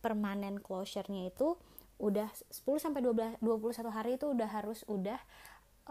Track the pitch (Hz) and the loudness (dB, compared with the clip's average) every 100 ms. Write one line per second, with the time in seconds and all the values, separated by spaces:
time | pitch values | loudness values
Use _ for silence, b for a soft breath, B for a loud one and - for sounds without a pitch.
0 | 233 214 202 202 196 202 - 185 196 202 | -2 0 0 0 -2 -6 -4 -4 -4 -6
1 | 190 196 185 - 294 349 B B B - | -4 -4 -4 2 2 2 B B B -2
2 | 208 202 214 - - - - 294 320 285 | 2 2 0 -6 -14 -4 0 2 2 2
3 | 247 226 226 226 220 220 220 233 226 220 | 4 4 0 0 2 2 0 -2 -4 -2
4 | 233 262 294 247 214 214 208 226 - 202 | 0 0 2 2 2 -2 -4 -6 -4 -2
5 | 190 247 - B B B B - - | -2 -4 -10 B B B B -14 -4